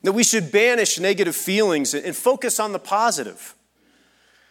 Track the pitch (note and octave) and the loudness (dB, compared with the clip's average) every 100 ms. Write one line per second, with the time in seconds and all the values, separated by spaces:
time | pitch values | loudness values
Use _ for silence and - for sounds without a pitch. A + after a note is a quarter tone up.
0 | F#3 G#3 A#3 A3+ D#3+ G3+ A#3+ A#3+ G3+ - | 0 2 2 2 2 2 4 2 0 0
1 | F#3 G3+ F3 - - G3 G#3+ D#3 C3+ D3 | 0 0 0 -2 -2 2 2 2 -2 -4
2 | D3+ - B3 C4+ B3 - G#3+ F#3+ - G3+ | -6 -2 0 0 -2 -2 -2 -4 -2 0
3 | A#3 D3+ G#2+ - - - _ _ _ _ | 2 0 -6 -12 -20 -20 _ _ _ _
4 | _ _ _ _ _ | _ _ _ _ _